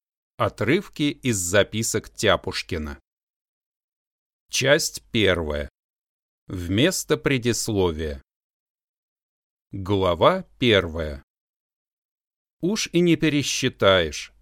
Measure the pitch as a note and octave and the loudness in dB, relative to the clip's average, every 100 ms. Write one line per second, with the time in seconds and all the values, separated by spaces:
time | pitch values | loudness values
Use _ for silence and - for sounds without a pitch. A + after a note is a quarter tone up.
0 | _ _ _ _ A2 - G#2+ E3+ G3 - | _ _ _ _ -4 -2 0 0 -2 -4
1 | D3 - B2+ G#2+ F2 G2+ F#2+ G#2+ A2+ A2 | -4 -2 -4 -2 0 2 2 0 -4 -4
2 | - - G#2 F2 - - - F2 D2+ C#2 | -8 -2 2 2 0 -8 -6 -8 -8 -12
3 | _ _ _ _ _ _ _ _ _ _ | _ _ _ _ _ _ _ _ _ _
4 | _ _ _ _ _ - C3 D3 - - | _ _ _ _ _ -2 2 2 2 -8
5 | - A#2 G2 F2 D#2 D2 D2 _ _ _ | -6 0 2 2 -2 -6 -8 _ _ _
6 | _ _ _ _ _ F#2 F2 G2 D#3+ F3+ | _ _ _ _ _ -10 -4 0 0 0
7 | - D3+ E3 C3+ A#2 A2 - G#2 F2+ D#2 | -4 -2 0 -2 0 -2 -2 0 0 0
8 | D#2 C2+ _ _ _ _ _ _ _ _ | -8 -10 _ _ _ _ _ _ _ _
9 | _ _ _ _ _ _ _ G2+ F#2+ G2+ | _ _ _ _ _ _ _ -12 -4 0
10 | F#2+ E2+ B2 F#3 - _ B2+ G2+ E2+ D#2+ | 0 2 2 2 -6 _ 2 4 2 -6
11 | D2+ C#2+ - _ _ _ _ _ _ _ | -8 -8 -16 _ _ _ _ _ _ _
12 | _ _ _ _ _ _ E3+ A3 - E3+ | _ _ _ _ _ _ -4 -2 -2 2
13 | F3 D#3+ D#3+ D3 C3 - B2+ - G2+ F#2+ | 4 4 2 0 -2 -2 -4 2 4 4
14 | D#2+ D2 - _ | 2 -4 -14 _